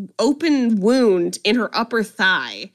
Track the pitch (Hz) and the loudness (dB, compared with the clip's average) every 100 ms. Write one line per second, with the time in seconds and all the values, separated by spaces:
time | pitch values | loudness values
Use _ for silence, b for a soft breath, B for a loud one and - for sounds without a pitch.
0 | 190 - 226 285 320 285 233 214 196 262 | -10 -2 0 0 0 2 2 2 2 4
1 | 233 185 175 180 202 208 208 - 233 233 | 4 2 0 -2 -2 0 -2 -4 -4 -2
2 | 208 - 190 175 120 101 175 | -4 -2 0 0 -4 -10 -16